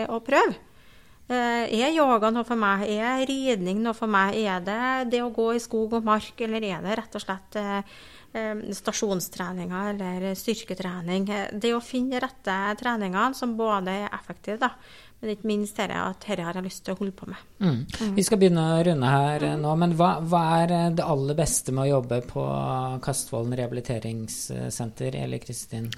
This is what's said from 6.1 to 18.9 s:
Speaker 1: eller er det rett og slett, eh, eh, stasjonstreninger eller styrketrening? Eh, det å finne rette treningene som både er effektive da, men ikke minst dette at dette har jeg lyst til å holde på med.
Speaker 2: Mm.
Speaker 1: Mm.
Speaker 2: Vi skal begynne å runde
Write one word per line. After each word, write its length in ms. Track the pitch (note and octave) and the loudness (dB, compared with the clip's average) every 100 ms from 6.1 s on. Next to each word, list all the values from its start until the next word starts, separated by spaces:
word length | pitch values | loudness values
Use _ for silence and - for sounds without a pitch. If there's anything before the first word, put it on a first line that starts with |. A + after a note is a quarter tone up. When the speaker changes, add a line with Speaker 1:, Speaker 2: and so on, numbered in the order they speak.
| G#3+ G#3+ - | 2 0 -6
Speaker 1:
eller 240 | A3+ A3 | -4 -2
er 220 | G#3 E3+ F3 | -2 -4 -4
det 100 | A3+ | -4
rett 220 | - G#3 | -4 -8
og 40 | - | -6
slett, 320 | F#3+ - G#3+ | -8 -8 -6
eh, 220 | G3+ G3+ G3 - - - - | -4 -4 -6 -12 -20 -20 -12
eh, 320 | A3+ A3 G#3+ - | -6 -6 -6 -8
stasjonstreninger 1200 | G3+ - G3+ G#3+ F#3 F3+ - F3+ F3+ F3 F3+ G#3 | -6 -4 -2 0 0 -4 -6 -6 -6 -6 -4 -4
eller 380 | G3+ F#3 F3+ F#3+ F#3+ | -4 -4 -4 -4 -4
styrketrening? 920 | - G#3+ - F#3 F#3 F3+ E3+ F#3 G3 | -4 -6 -6 -8 -6 -6 -2 -2 0
Eh, 200 | G#3 G3 | -2 -4
det 220 | G#3 A#3 A#3 | -4 -2 -2
å 60 | |
finne 380 | A#3 B3+ B3+ B3 | -2 -4 -2 -2
rette 320 | C4 - - F#3+ G3+ G#3+ | -4 -6 -4 -2 -2 -2
treningene 580 | B3 A#3 G3 F#3+ B3 C4+ | -2 -2 0 0 0 0
som 220 | B3 A3+ | -4 0
både 340 | A3+ G3+ F#3 | 0 0 0
er 160 | F#3+ G#3 - | -2 -4 -8
effektive 440 | - E3+ - A3 | -10 -12 -8 -2
da, 120 | B3+ - - - - - | -2 -2 -16 -20 -20 -10
men 140 | A3 | -6
ikke 140 | G#3 A3 | -4 -2
minst 300 | G#3 G#3 - | 0 -2 -2
dette 160 | G3 - | -2 -2
at 220 | F#3 F#3+ | -4 -6
dette 220 | - F#3+ E3+ | -6 -4 -4
har 80 | |
jeg 100 | F3+ | -4
lyst 200 | F#3 - - | -6 -8 -8
til 80 | |
å 40 | F#3+ | -4
holde 120 | G3 F#3+ | -6 -6
på 80 | - | -12
med. 140 | F#3+ - - | -14 -16 0
Speaker 2:
Mm. 200 | F#3 A#2 C#3 | 2 2 -2
Speaker 1:
Mm. 240 | - A3 G3 | -4 0 2
Speaker 2:
Vi 80 | |
skal 140 | F#3 G#3+ | 4 6
begynne 240 | F#3 E3+ | 6 6
å 220 | D#3+ E3 | 4 4
runde 220 | F3 | 4